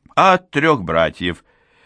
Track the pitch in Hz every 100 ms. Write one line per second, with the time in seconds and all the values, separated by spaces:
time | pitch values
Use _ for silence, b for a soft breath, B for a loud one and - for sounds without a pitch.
0 | _ - 185 180 - 143 160 143 82 80
1 | 80 - 90 85 b b b b